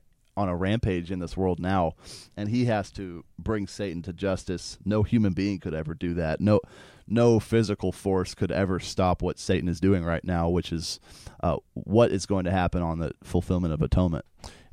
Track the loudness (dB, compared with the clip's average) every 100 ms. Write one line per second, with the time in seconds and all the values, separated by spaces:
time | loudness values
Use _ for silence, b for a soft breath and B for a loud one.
0 | _ _ _ -4 -2 0 0 0 0 -2
1 | -4 -6 -6 -2 0 0 0 0 0 -4
2 | B B B -10 -4 0 2 0 -2 -10
3 | -12 -12 -16 -8 -4 -4 -4 -6 -6 -6
4 | -8 -4 -2 -2 -4 -8 -10 -8 -2 0
5 | 2 4 2 2 -2 -2 -6 -6 -6 -6
6 | -4 -2 -2 0 4 4 B B B B
7 | -2 4 6 6 4 2 2 0 -4 -2
8 | 0 0 0 -2 -2 0 0 -2 -4 0
9 | 2 2 -2 -2 -2 0 0 2 4 4
10 | 2 -2 0 0 2 0 -2 -6 -6 -10
11 | B B B B -2 -2 -6 -12 2 4
12 | 6 2 0 0 0 0 0 0 -2 -2
13 | -4 -8 -4 -2 0 0 0 0 2 2
14 | 2 0 -8 _ B B B